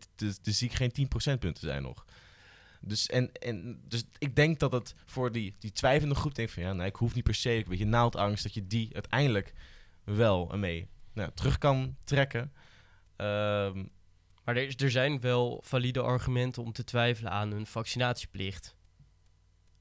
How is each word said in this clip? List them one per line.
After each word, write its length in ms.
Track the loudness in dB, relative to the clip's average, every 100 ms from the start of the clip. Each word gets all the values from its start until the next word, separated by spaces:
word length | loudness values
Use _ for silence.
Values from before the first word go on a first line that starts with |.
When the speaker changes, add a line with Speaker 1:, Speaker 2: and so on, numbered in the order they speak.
| -4 -6
Speaker 1:
er 360 | -4 -4 -2
zie 160 | 0 0
ik 60 | 0
geen 160 | 0
tien 160 | 0 -2
procentpunten 600 | 0 0 0 -2 -4 -4
zijn 140 | -4
nog. 240 | -6 -10 -18 -20 -20 -20 -20 -20 -20 -14
Dus, 260 | -6 -2 0
en, 240 | 0 0
en, 480 | -4 -8 -8 -8 -12 -6
dus 160 | -6 -6 -6
ik 180 | -2 4
denk 240 | 4 4
dat 120 | 2
het 240 | 0 -4 -12 -10
voor 260 | -2 -2
die, 240 | 0 -4 -6
die 120 | -8
twijfelende 440 | 2 4 6 4 2
groep 200 | 0 -2
denkt 160 | -4
van, 120 | -4
ja, 100 | -4
nee, 140 | -2 -4
ik 80 | 0
hoef 200 | 0 2
niet 80 |
per 120 | 0 2
se, 140 | 2
ik 60 | 0
heb 100 | 0
een 60 |
beetje 140 | 0 2
naaldangst, 580 | 4 4 4 0 0
dat 100 | -2
je 140 | -6 -2
die 260 | -2 -2
uiteindelijk 600 | -6 -2 2 4 2 0 -8 -16 -20 -20 -12
wel 480 | -2 4 4 4 2
ermee, 360 | -2 -2 -4 -8 -14 -12
nou, 180 | -6 -6
terug 240 | 0 2 4
kan 380 | 4 2 0 -6
trekken. 500 | 0 2 2 0 -6 -10 -20 -20 -20 -20 -20 -6
Ehm, 680 | -2 0 2 2 0 -2 -8 -14 -20 -20 _ -10
Speaker 2:
Maar 120 | -4 -2
er 120 | -2
is, 80 | 0
er 140 | 2
zijn 280 | 4 2 2
wel 420 | 2 2 2 -2 -2
valide 360 | 0 0 0
argumenten 600 | 2 2 2 0 0 -2
om 80 | -6
te 120 | -6
twijfelen 480 | -4 0 2 0 -2
aan 200 | -2 -2
een 140 | -4 -6
vaccinatieplicht. 1080 | -6 -4 0 0 0 -6 -8 -8 -8 -14 -20 _ -20 -20 _ _ _ _ _ _ _